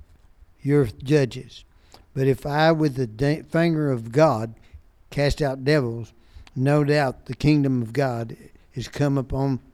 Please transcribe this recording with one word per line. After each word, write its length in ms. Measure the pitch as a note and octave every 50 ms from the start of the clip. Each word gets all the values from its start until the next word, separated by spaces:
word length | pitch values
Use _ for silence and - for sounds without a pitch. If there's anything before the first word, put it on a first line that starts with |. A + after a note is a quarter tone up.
| - _ - _ _ _ _ _ - _ _ _ -
your 240 | C#3 C#3+ D3 C#3
judges. 800 | G#2+ - - - B2+ D3+ D3 C3+ A#2+ - B2+ B2 - - - - _ _ _ _ _ - - - _ -
But 140 | C3+ C3+
if 180 | C3+ C3 - -
I 280 | C#3+ C#3+ D3+ D#3 E3 E3
with 240 | D#3 D#3 D3+ B2+
the 100 | C3 C3
da-, 360 | A2 G#2+ A2 C#3 C#3+ D3+ D#3+ -
finger 500 | - - E3 E3 E3+ E3 D#3 D3+ C#3+ C3
of 180 | A#2+ A2+ A#2
God 440 | A2+ C#3+ D#3+ D#3 B2+ G#2+ A2+ A2+ A2+ - - - - - - _ _ _ _ -
cast 300 | - C#3+ C#3+ C#3 - -
out 240 | D#3 C3+ C3 C3+ C3
devils, 480 | C#3+ D#3 D3+ B2+ A#2 A#2 A#2 A2+ - - _ _ _ - - - - -
no 260 | B2+ B2+ C#3 D3 D3+ D3
doubt 440 | C#3+ D3 D3+ C#3+ C3 A#2 - -
the 80 | - B2+
kingdom 440 | - - D3 D3+ D3 C#3 C3+ C3 B2 A#2
of 100 | A2 A2+
God 440 | C3+ C#3 C3 A#2+ A#2 A#2 A#2 C#3 - - - - - _ _ -
is 140 | B2+ A2+ -
come 280 | - - C#3+ C#3+ C#3
upon 440 | C#3 B2+ - - C3 C#3 C#3 C3+ A#2+ - -